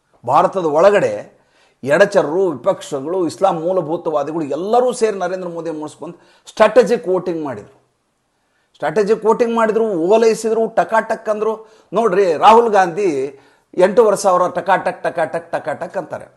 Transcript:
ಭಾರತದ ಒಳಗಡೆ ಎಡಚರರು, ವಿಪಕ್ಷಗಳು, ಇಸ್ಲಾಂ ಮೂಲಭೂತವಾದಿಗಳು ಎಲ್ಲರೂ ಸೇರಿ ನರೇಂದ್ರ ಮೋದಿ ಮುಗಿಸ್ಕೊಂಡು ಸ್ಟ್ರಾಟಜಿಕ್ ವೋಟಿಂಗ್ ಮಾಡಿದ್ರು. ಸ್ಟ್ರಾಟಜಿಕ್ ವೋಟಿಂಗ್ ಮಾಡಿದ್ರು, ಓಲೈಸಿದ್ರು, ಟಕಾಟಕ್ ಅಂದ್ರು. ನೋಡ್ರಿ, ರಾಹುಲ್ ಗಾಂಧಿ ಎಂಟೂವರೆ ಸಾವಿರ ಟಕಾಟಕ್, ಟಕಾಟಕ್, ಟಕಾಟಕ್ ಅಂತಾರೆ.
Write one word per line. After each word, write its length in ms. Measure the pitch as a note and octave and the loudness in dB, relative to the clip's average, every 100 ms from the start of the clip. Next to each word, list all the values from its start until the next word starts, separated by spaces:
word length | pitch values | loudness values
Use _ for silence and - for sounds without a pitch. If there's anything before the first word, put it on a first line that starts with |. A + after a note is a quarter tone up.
| _ _ A#2+ | _ _ 0
ಭಾರತದ 380 | D3 F3+ F#3 | 2 2 0
ಒಳಗಡೆ 720 | D#3+ D3 F#3+ G3+ B2+ G#2 - _ _ _ _ _ | 0 4 6 6 2 -2 -10 _ _ _ _ _
ಎಡಚರರು, 640 | C3 D#3+ G3+ G3 D3 E3+ F#3+ | 0 2 4 2 0 0 -2
ವಿಪಕ್ಷಗಳು, 800 | C3 F3+ F3+ - C#3+ C#3+ F#3 E3 | -2 -2 -4 -6 -8 -4 -4 -4
ಇಸ್ಲಾಂ 340 | - F#3+ E3+ | -2 -2 0
ಮೂಲಭೂತವಾದಿಗಳು 840 | E3 F#3 D3+ F3 F3 D3 C#3+ E3 | -2 -2 -4 -6 -4 -4 -4 -6
ಎಲ್ಲರೂ 480 | C#3+ C#3+ G3 A#3 B3 | -6 -6 -2 0 0
ಸೇರಿ 260 | - A3 G3 | 0 -4 -2
ನರೇಂದ್ರ 300 | F3 F#3 F3 | -6 -6 -8
ಮೋದಿ 220 | E3+ E3 | -10 -10
ಮುಗಿಸ್ಕೊಂಡು 480 | D#3 D3+ - D#3 E3+ _ _ - | -10 -12 -14 -16 -18 _ _ -8
ಸ್ಟ್ರಾಟಜಿಕ್ 600 | - G#3+ B3 G3+ A#3 E3 | 2 4 4 4 2 0
ವೋಟಿಂಗ್ 360 | F#3 F3+ E3 | -2 -2 -6
ಮಾಡಿದ್ರು. 420 | C#3 G#2+ - _ _ _ _ _ _ _ _ _ _ | -8 -10 -16 _ _ _ _ _ _ _ _ _ _
ಸ್ಟ್ರಾಟಜಿಕ್ 500 | - D3 G#3 G3+ A3 | -8 -4 0 0 2
ವೋಟಿಂಗ್ 300 | G#3+ A3+ A#3 | 2 0 0
ಮಾಡಿದ್ರು, 300 | A3+ A3 G#3+ | 0 0 0
ಓಲೈಸಿದ್ರು, 800 | A3+ F3 F3 A3 A3+ G#3+ A3 A3 A3 | 0 0 2 4 4 2 -2 -2 0
ಟಕಾಟಕ್ 640 | F3+ F3 A3 A3 A3 A3 | -2 0 0 -2 -4 -4
ಅಂದ್ರು. 420 | G#3+ G#3+ A3 - _ _ | -4 -4 -6 -12 _ _
ನೋಡ್ರಿ, 400 | G#3 A#3 F3+ F#3 | -2 2 2 2
ರಾಹುಲ್ 380 | C#3+ F#3 A#3 A#3 | 4 4 6 4
ಗಾಂಧಿ 680 | G3+ F3+ E3 G3 C#3 C#3 - _ _ _ | 2 2 0 -2 -2 -6 -10 _ _ _
ಎಂಟೂವರೆ 420 | - F#3 G3 G#3+ G3 | 0 2 4 4 2
ಸಾವಿರ 340 | G3 F3+ F3+ | 2 2 0
ಟಕಾಟಕ್, 520 | E3 E3+ F3+ F#3 - | -2 0 0 -2 -6
ಟಕಾಟಕ್, 480 | E3+ - D#3 E3 - | -6 -4 -4 -6 -8
ಟಕಾಟಕ್ 440 | D3 D3+ C3 F3+ F#3+ | -8 -6 -8 -8 -10
ಅಂತಾರೆ. 280 | D#3 A2 - | -10 -12 -14